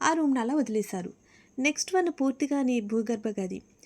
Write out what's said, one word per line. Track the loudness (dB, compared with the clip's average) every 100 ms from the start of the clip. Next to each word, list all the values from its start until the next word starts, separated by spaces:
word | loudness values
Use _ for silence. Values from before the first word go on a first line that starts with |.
ఆ | 0
రూమ్‌ని | 2 2 2
అలా | 2
వదిలేశారు. | 0 0 0 -2 -4 -8 -12 _ -20 _ -2
నెక్స్ట్ | 0 0 0
వన్ | 0 0
పూర్తిగానే | 2 0 0 0 0 2 0
భూగర్భ | 0 -2 0 -2 -4
గది. | -4 -4 -6 -12 _